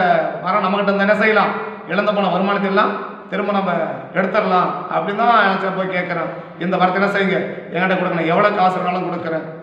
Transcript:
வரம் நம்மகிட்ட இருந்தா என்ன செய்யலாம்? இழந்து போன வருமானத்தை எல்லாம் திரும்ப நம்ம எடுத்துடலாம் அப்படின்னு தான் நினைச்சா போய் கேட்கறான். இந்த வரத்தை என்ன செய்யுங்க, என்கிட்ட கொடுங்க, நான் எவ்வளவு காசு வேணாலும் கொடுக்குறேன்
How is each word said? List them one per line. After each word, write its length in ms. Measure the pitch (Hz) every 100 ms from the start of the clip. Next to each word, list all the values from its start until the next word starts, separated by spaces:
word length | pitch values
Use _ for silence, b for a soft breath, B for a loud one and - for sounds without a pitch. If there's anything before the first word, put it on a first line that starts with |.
| 180 165 156 139
வரம் 200 | 170 208
நம்மகிட்ட 200 | 185 202
இருந்தா 200 | 202 196
என்ன 120 | 196 208
செய்யலாம்? 340 | 214 208 180 - - - -
இழந்து 260 | 180 208
போன 140 | 202 190
வருமானத்தை 420 | 175 196 202 196
எல்லாம் 220 | 196 220 - - - -
திரும்ப 220 | 196 202
நம்ம 200 | 202 185 170 151 - -
எடுத்துடலாம் 560 | 185 190 220 190 185 170 - - 160
அப்படின்னு 180 | 180 208
தான் 320 | 240 226 196
நினைச்சா 300 | 190 190 175
போய் 200 | 185 180
கேட்கறான். 640 | 175 170 156 - - -
இந்த 160 | 175 185
வரத்தை 160 | 185
என்ன 120 | 190 196
செய்யுங்க, 500 | 196 185 165 - - -
என்கிட்ட 240 | 165 185 180
கொடுங்க, 160 | 175
நான் 120 | 175 160
எவ்வளவு 300 | 180 208 202
காசு 220 | 185 180
வேணாலும் 320 | 175 185 175
கொடுக்குறேன் 320 | 170 165 160 156 -